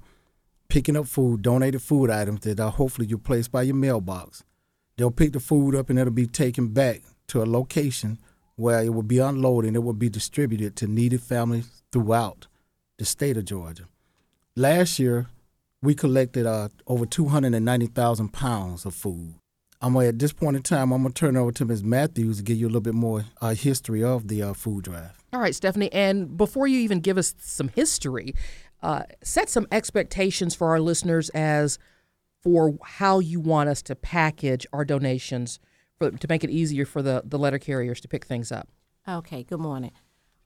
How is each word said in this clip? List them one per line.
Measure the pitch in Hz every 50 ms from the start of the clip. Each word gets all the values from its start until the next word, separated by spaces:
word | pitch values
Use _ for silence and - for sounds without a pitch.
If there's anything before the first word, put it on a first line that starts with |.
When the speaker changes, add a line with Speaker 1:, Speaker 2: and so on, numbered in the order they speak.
| - - _ _ _ _ _ _ _ _ _ _ _ -
Speaker 1:
picking | - 147 123 160 147 151
up | 147
food, | 127 - 139 131 123 120 107 98
donated | 120 123 131 131 135 131 131 -
food | - 151 139 131 113
items | 110 107 104 101 107 101
that, | - 107 104 98
uh, | 110 110
hopefully | - - 139 131 - - 117 104
you'll | 113 104
place | - - 131 117 117 -
by | - 127
your | 127 135 135
mailbox. | 135 135 135 123 110 92 92 92 92 - - - - - _ _ _ _ _ _ _ _ _ _ -
They'll | 120 123
pick | 120 - 160 147 135
the | 135
food | - - 156 143 143 139 135
up | 135 131 -
and | 127 127
it'll | 131 127
be | 113 123 123
taken | 117 - - 143 127 120 - 123 113
back | 107 135 139 123 110 - - - _ _ _ -
to | - 117 110
a |
location | 113 113 123 131 - - 160 147 139 123 - - 107 113 - - _ _ _ _ _ _
where | - 113 120 117 113 113
it | 117
will | 113 113 107
be | 104 123 127
unloaded | 131 139 139 131 131 131 123 120 110 110
and | 110
it | 117 117
will | 120 110
be | 104 120 113
distributed | 101 107 - - - 147 147 113 113 104 107 101 - -
to | 117 104
needy | 107 117 120 123 127 123
families | 123 - 123 120 117 117 117 117 120 - - _ _ _
throughout | - 123 110 107 113 117 113 98 - - - - _ _ _ _ _ _ _ _ _ -
the | 107
state | - - - 143 143 127 113
of | 92
Georgia. | - 101 92 85 82 82 85 90 - _ _ _ _ _ _ _ _ _ _ _ _ _ 120
Last | 127 139 160 175 180 170 - -
year, | 131 123 120 117 117 - - - _ _ _ _ _ _ _ _
we | - 143 143
collected, | - - 139 127 135 131 127 - 127 117
uh, | 113 110 107 104 104 - - _ -
over | 127 120 117
two | 113 - - 160 139
hundred | 147 151 135 127 117
and | 110 110
ninety | 120 127 123 120 113
thousand | - 127 120 117 117 107 110 101
pounds | - - 139 127 117 104 95 90 87 85 -
of | 98 90
food. | - - 101 87 85 85 82 82 - _ _ _ _ _ _ _ _
I'm | - 127 127
gonna, | 131 123 120
at | 117 117
this | 143 147
point | - - 165 147 135
in | 139 131
time, | - 165 139 131 127 127
I'm | 131
gonna | 131 127 127
turn | - 165 143 127
it | 131
over | 123 120
to | 120 - 135
Miz | 113 117 104 98
Matthews | 110 117 131 151 156 - - 113 113 107 104
to | 101
give | 107 117 110
you | 117 113
a |
little | 113 117
bit | 104 117 113
more, | 117 117 113 110 107 104 113 - -
uh, | 117 113 110
history | 101 - 139 135 - - - 113 107
of | 113 123 127 120 110 101
the, | 107 104
uh, | 104 101 101
food | - - 110 104 98 90
drive. | 92 87 85 82 90 - _ _ _ -
Speaker 2:
All | 254
right, | 226 175 -
Stephanie, | - - 190 185 208 202 -
and | - 196 202 190 196 202 180 139 151 170
before | 214 208 - 269 277 277
you | 262 254
even | 233 214 202 175
give | 165 196 185 190
us | 170 - - -
some | - - - - 139 135
history, | - 233 311 311 - - - 139 127 117 - 135 - - - - - - - - _ _
uh, | - 160 151 147 - - - -
set | - - - 330 427 -
some | - 240 208 - 202
expectations | 220 - - - 208 - - - 196 190 196 175 - 190 170 -
for | - 175 160
our | 160 160
listeners | 160 170 165 - - 175 165 165 160 -
as | - 156 156 156 151 151 151 143 - - _ _ _ _ _ _ _ _ _ _ _ _
for | - 175 175 165 160 156 147 - -
how | - - - 196 190 190 190
you | 180 156 170 175
want | 156 160 160 151 143 147
us | 143 -
to | - - 131
package | - - - 175 175 160 156 156 - - 135 131 127 - -
our | - 143 147
donations | 139 147 135 139 131 127 131 - - 131 123 123 120 - - _ _ _ _ _ _ _ _
for, | 170 143
to | - - - 147
make | 165 160 -
it | -
easier | 143 165 165 151 147 139 139
for | - - 151
the, | 135 135 131 127 -
the | 127 147 139
letter | 143 139 135 139
carriers | - - 139 131 123 123 117 -
to | - -
pick | - 135 -
things | - 127 120 113 - 123
up. | 104 - - _ _ _ _ _ _ _
Speaker 3:
Okay, | 196 180 170 170 - 254 131 -
good | - 180 156
morning. | 160 151 139 131 123 120 - _ _ _ _ _ _ _ _ _ _